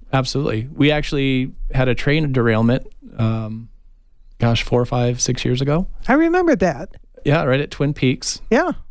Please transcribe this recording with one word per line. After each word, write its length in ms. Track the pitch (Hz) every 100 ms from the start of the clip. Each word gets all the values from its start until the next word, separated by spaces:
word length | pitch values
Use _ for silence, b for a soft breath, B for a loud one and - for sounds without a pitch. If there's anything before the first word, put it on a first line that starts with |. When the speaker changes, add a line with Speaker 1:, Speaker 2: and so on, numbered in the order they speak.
| -
Speaker 1:
Absolutely. 580 | 135 127 139 143 110 123
We 160 | 160 143
actually 600 | 151 147 143 135 131 131 - -
had 140 | 131 127
a 80 | 117
train 360 | - 151 151
derailment, 540 | 127 117 110 117 127 - - - -
um, 500 | 113 113 110 110 117 - - - _ - - -
gosh, 240 | 120 113
four, 220 | - 123 123
five, 340 | 123 123 123
six 220 | - 120 120
years 160 | 127
ago. 260 | 139 151 190 - -
Speaker 2:
I 60 |
remember 420 | 277 330 359 339 233
that. 320 | 185 143 185 - - - -
Speaker 1:
Yeah, 180 | 151
right 160 | 151 131
at 120 | 143
Twin 220 | - 143
Peaks. 460 | 143 131 123 - - -
Speaker 2:
Yeah. 220 | 240 349 - -